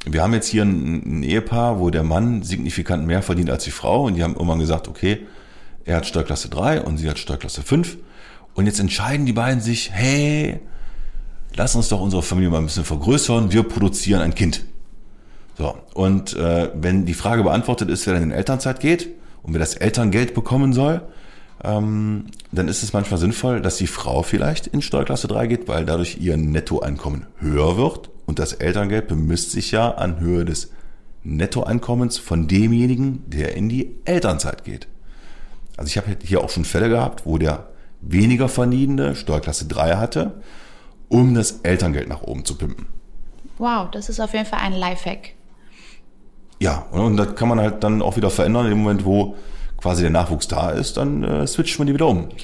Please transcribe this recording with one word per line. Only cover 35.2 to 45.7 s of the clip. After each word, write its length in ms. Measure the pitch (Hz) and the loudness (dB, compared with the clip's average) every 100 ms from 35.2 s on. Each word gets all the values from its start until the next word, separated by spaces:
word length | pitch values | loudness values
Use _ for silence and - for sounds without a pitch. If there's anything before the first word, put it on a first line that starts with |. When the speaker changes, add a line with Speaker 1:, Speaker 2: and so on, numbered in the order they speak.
| - - - - - - | -12 -10 -10 -10 -10 -8
Speaker 1:
Also 100 | 76 | -4
ich 80 | - | -4
habe 200 | 101 95 | -2 -4
hier 180 | 82 95 | 0 2
auch 60 | - | 2
schon 160 | - 82 | -2 0
Fälle 240 | 82 113 | 2 4
gehabt, 360 | 117 131 - - | 4 2 -2 -2
wo 120 | 80 | 2
der 300 | 80 76 - - - - | 2 0 -6 -16 -16 -14
weniger 460 | 76 90 110 123 131 | 0 4 6 6 2
verdienende 640 | 131 123 123 135 139 139 | 2 2 4 2 2 0
Steuerklasse 520 | 139 - 76 73 73 76 | -2 0 0 0 -4 -4
drei 300 | 76 80 87 | 0 2 2
hatte, 440 | 117 156 208 - - - - - - - - | 0 0 -2 -4 -14 -16 -18 -20 -20 -20 2
um 240 | 120 123 | 6 6
das 260 | 117 104 - | 6 2 -2
Elterngeld 440 | 85 92 90 71 62 | 0 2 2 0 -4
nach 140 | - | -6
oben 240 | - 69 - | -6 -4 -4
zu 120 | 71 | -4
pimpen. 280 | 73 - - - - - - - - - | -4 -4 -4 -6 -6 -8 -8 -10 -14 -4
Speaker 2:
Wow, 340 | 233 233 180 | 0 0 -2
das 160 | 208 202 | -6 -4
ist 140 | - | -4
auf 100 | 214 | -2
jeden 140 | 214 214 | -2 -2
Fall 140 | 208 | -2
ein 100 | 196 | 0
Lifehack. 600 | 185 180 185 180 - - - - - - | 0 0 -2 -4 -6 -12 -18 -20 -20 -20